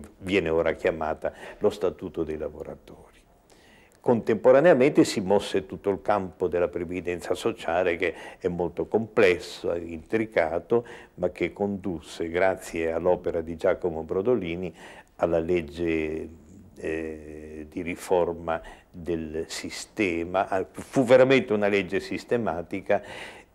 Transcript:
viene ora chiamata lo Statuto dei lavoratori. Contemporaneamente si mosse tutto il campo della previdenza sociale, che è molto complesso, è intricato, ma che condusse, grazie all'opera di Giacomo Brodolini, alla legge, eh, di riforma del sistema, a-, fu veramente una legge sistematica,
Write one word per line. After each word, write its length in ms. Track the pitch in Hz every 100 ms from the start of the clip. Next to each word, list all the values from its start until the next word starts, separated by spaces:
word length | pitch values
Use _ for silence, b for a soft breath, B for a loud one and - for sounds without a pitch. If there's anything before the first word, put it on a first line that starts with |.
| 73 -
viene 320 | 92 98 82
ora 240 | 80 80
chiamata 580 | 78 92 80 78 76 76 B B B
lo 120 | -
Statuto 540 | - 90 - 92 85
dei 120 | 78 76
lavoratori. 760 | 73 76 76 73 - - - - _ _ _ b b b b b
Contemporaneamente 1000 | - 117 - 107 131 131 170 131 143 165
si 180 | 147 117
mosse 420 | 92 101 - 98
tutto 240 | 92 92 101
il 140 | 95
campo 440 | - 104 95 - 90
della 220 | 87 87
previdenza 680 | 87 85 90 85 87 -
sociale, 600 | 90 117 - - 85 92 85
che 180 | 90 - B B
è 120 | 90
molto 380 | 87 85 - 80
complesso, 880 | 107 110 - 95 87 - - 90
è 80 | 87
intricato, 1040 | 85 82 - 110 - 90 80 85 - 117 120 B B
ma 160 | - 90
che 240 | - 87
condusse, 760 | - 101 98 98 80 - - 85
grazie 640 | 85 95 92 - 85 82
all'opera 480 | 82 87 87 98 87
di 160 | 80 82
Giacomo 460 | 95 85 90 80
Brodolini, 720 | 80 95 107 127 85 85 90 - B B B -
alla 220 | 87 82
legge, 880 | 82 90 76 80 85 80 78 80 82 82 - - - -
eh, 880 | 80 80 80 78 76 78 78 78 76
di 100 | 90
riforma 800 | 85 85 - 90 85 78 82 80 B B B
del 560 | 90 82 82 78 78 80
sistema, 1000 | - 85 - - - 98 82 85 92 98
a-, 180 | 95 90
fu 320 | - - 139
veramente 520 | 117 131 131 131 98
una 140 | 107 101
legge 320 | 101 87 92
sistematica, 1000 | - - - 120 101 82 85 98 78 101 B B B B B